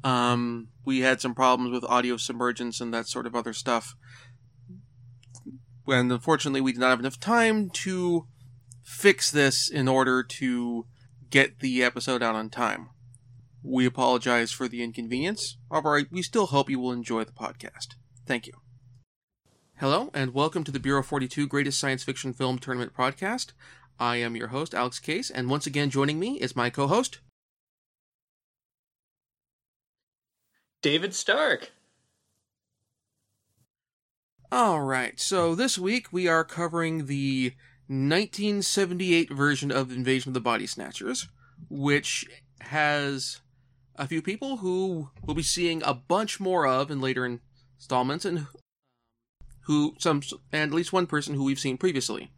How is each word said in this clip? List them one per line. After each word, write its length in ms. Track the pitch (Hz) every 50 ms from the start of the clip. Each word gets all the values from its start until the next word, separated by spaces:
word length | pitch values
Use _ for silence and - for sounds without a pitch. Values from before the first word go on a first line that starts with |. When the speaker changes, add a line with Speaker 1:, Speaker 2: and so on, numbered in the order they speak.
| -
Speaker 1:
Um, 640 | 131 127 123 120 120 123 120 120 120 120 117 113 113 _ - -
we 160 | 135 135 131
had 180 | 127 131 131 127
some 160 | - 131 120
problems 380 | - 131 127 127 123 123 123 123
with 100 | 123 120
audio 340 | 117 120 123 123 123 123 113
submergence 640 | - - 123 117 123 123 120 113 123 120 117 - 123
and 100 | 117 113
that 160 | 117 113 -
sort 180 | - 123 120
of 80 | 120 117
other 200 | 120 113 113 110
stuff. 420 | - - - 120 113 - - - - - - - - - - - - - - _ - - - 180 190 - - - - - - - - - - - - - - - - - - - - -
And 260 | - 135 123 123 123 123
unfortunately, 480 | 120 120 - 160 151 - 147 135 135
we 120 | 131 131 123
did 80 | 120 127
not 80 | 127
have 100 | 127 117
enough 180 | 120 135 135 -
time 520 | - 196 233 233 226 226 220 214 208 185
to 560 | - - - 190 185 180 180 175 175 170 156 - - - - - - - _ - - - -
fix 480 | - - - - 202 196 - - -
this 400 | - 147 139 135 131 - - -
in 180 | - 147 131 131
order 340 | 131 131 131 127 127 127 123
to 600 | 123 - - 135 127 123 123 120 120 120 117 113 - - _ - - - - - -
get 300 | - 139 135 - - -
the 220 | 135 131 127 127 127
episode 400 | 123 - 123 120 - 131 120 117
out 120 | 113 113
on 160 | 110 110 110
time. 400 | - 123 123 110 101 90 82 - - - - - - - _ - - - - _ - - -
We 240 | - 127 131 123
apologize 680 | 123 123 - 127 123 127 123 117 127 120 120 117 110 -
for 160 | - 131 120
the 140 | 113 120 120
inconvenience. 760 | 117 113 - 117 113 123 127 147 180 214 - - - - - - -
However, 260 | - 156 147 156 147
I, 80 | 147 147 139
we 100 | 170 180
still 280 | 175 - - 226 202 -
hope 200 | 135 139 139 -
you 120 | 135 127
will 120 | 123 127 123
enjoy 320 | 120 117 - 117 113 113
the 80 | 110 -
podcast. 640 | - 110 - - - - - - - - - - - - _ - - -
Thank 200 | - 131 120 -
you. 60 | - - - _ - - - _ - - - _ _ _ _ _ _ _ _ _ _ _ _ _ _ _ -
Hello, 300 | 147 135 143 185 247 302 -
and 180 | 139 135 131 123
welcome 300 | 139 143 160 - 175 156
to 80 | 143
the 80 | 139 135
Bureau 240 | 113 135 139 139 135
forty-two 460 | - 147 143 131 127 - 147 147 139
Greatest 320 | - 143 143 139 135 -
Science 240 | - 139 131 127 -
Fiction 280 | - 131 - - 135 123
Film 280 | - 135 127 127 123
Tournament 340 | - 139 127 123 123 - _
Podcast. 540 | - 127 131 135 - 190 196 233 254 - - - _ - - - - - _ _ _
I 180 | 120 120 120 120
am 180 | 120 117 117
your 100 | 113 117
host, 260 | 113 123 135 156 - -
Alex 280 | 104 123 123 120 -
Case, 300 | - - 156 202 - -
and 200 | - 131 123 123
once 160 | 135 151 -
again 240 | 156 139 143 147 143
joining 300 | 127 139 139 143 151 160
me 180 | 185 233 277 -
is 160 | - 123 -
my 160 | 127 120 120
co-host, 480 | - - 139 139 165 226 254 - - - _ _ _ _ _ _ _ _ _ _ _ _ _ _ _ _ _ _ _ _ _ _ _ _ _ _ _ _ _ _ _ _ _ _ _ _ _ _ _ _ _ _ _ _ _ _ _ _ _ _ _ _ _ _ _ _ _ _ _ _ _ _ _ _ _ _ _ _ _ _ _ _
Speaker 2:
David 320 | - 151 143 165 175 202 185
Stark. 600 | - - - 196 277 311 277 147 - - - _ _ _ _ _ _ _ _ _ _ _ _ _ _ _ _ _ _ _ _ _ _ _ _ _ _ _ _ _ _ _ _ _ _ _ _ _ _ _ _ _ _ _ _ _ _ _ _ _ _ _ _ _ _ - _ 240
Speaker 1:
All 280 | 247 240 214 175 156
right, 380 | 143 135 135 127 123 - - -
so 380 | - - 196 185 170 170 165
this 200 | 170 247 269 -
week 300 | 196 180 190 226 247 220 - -
we 160 | 180 180 175
are 160 | 165 165 160
covering 640 | - - 160 170 170 165 170 165 160 160 160 147
the 480 | 135 143 139 139 139 135 131 127 123 123 - - - _ _ _ -
nineteen 720 | 135 131 135 143 156 180 214 208 - - 202 208 202 202 180
seventy-eight 720 | - - 202 196 180 180 175 190 185 170 165 165 - 143
version 400 | 139 139 147 143 131 143 143 123
of 180 | 131 135 127
Invasion 400 | 127 127 127 131 131 131 123 135
of 40 | 127
the 60 | 127
Body 280 | 110 120 117 107 104 107
Snatchers, 600 | - - 92 - - - - - 254 254 - - - _ _ - _ - - -
which 560 | 156 139 139 143 143 147 143 - - - - - 120 143 _ _ _ _
has 800 | - - 135 156 151 147 147 147 143 143 139 135 131 - - - _ _ _ _ _ _ _ _ _ _ _
a 100 | - -
few 160 | 135 165 160 156
people 360 | 190 196 220 277 269 269 233
who 520 | 196 185 180 185 190 190 180 160 151 135 _ -
we'll 140 | - - 151
be 80 | 156 156
seeing 400 | - - 175 175 170 165 160 -
a 120 | - 143
bunch 440 | 123 - _ 170 196 220 202 - -
more 260 | 196 185 185 175 147
of 280 | 135 131 131 143 143 151
in 80 | 139
later 400 | 131 131 131 127 127 123 120 120 _ _ _ _ _ _ _
installments, 480 | _ - - 135 123 127 127 143 170 -
and 220 | 202 175 165 147 139 - - _ _ _ _ _ _ _ _ _ _ _ _ _ _ _ _ - - - - -
who 280 | - 151 151 147 151 147 _
some, 220 | - 170 156 143 139 - - - _ _ -
and 180 | 156 151 151
at 60 | 143
least 160 | 165 175 - -
one 140 | 185 180
person 280 | 170 - 147 143 - 147
who 100 | 139 139
we've 140 | 135 135 135
seen 200 | - 143 127 131
previously. 520 | - 185 165 135 123 - 107 - - - -